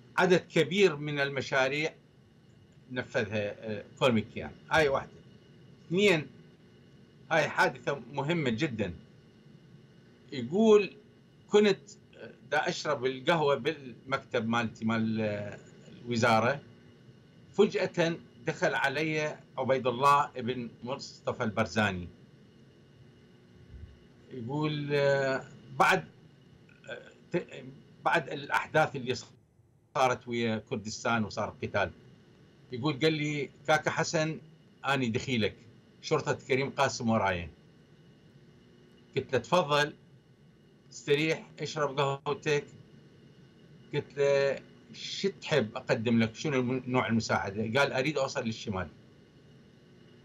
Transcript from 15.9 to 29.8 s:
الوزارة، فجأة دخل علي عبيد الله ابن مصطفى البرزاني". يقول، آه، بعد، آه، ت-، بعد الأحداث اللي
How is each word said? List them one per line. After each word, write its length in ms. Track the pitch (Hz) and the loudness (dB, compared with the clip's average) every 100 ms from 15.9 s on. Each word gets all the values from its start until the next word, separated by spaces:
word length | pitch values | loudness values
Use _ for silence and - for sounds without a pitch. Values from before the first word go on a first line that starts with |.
| - | -16
الوزارة، 560 | 120 120 120 113 117 147 - - - - - - - - - | -6 2 4 4 4 0 -6 -20 -20 -20 -20 -20 -20 -20 -4
فجأة 640 | - 208 202 185 - 165 170 - - - | 2 2 2 -2 0 0 -2 -8 -10 -6
دخل 280 | 151 170 | -2 0
علي 640 | 123 135 135 160 156 151 139 - - | 0 0 0 -2 -2 -4 -6 -12 -6
عبيد 280 | 127 131 123 | 0 0 0
الله 440 | 120 143 143 143 127 | 2 4 4 2 -4
ابن 340 | 120 127 117 - | -6 -6 -8 -10
مصطفى 600 | 120 135 - - - 117 | -10 -10 -12 -10 -6 -4
البرزاني". 640 | 113 104 104 107 104 90 87 - - - - - - - - - - - - - - - - - - - - - - | -2 -2 -2 0 0 -2 -8 -16 -20 -20 -20 -20 -20 -20 -20 -20 -20 -20 -20 -20 -20 -20 -20 -18 -18 -20 -20 -20 -18
يقول، 560 | 131 117 147 151 151 143 | -12 -6 -2 -2 -2 -2
آه، 520 | 143 139 139 135 131 - - - - | 2 4 2 2 -2 -6 -18 -6 2
بعد، 260 | 151 180 - - - - - - - - - | 4 2 -2 -14 -20 -20 -20 -20 -20 -20 -16
آه، 200 | 120 - - - | -16 -16 -20 -8
ت-، 320 | 175 - 143 131 135 - - | -6 -6 -12 -16 -20 -20 -8
بعد 240 | 156 160 147 | 0 0 0
الأحداث 680 | 147 143 - - 156 151 135 | -8 -4 -2 0 2 2 0
اللي 180 | 120 120 - - _ _ _ _ | -6 -6 -8 -20 _ _ _ _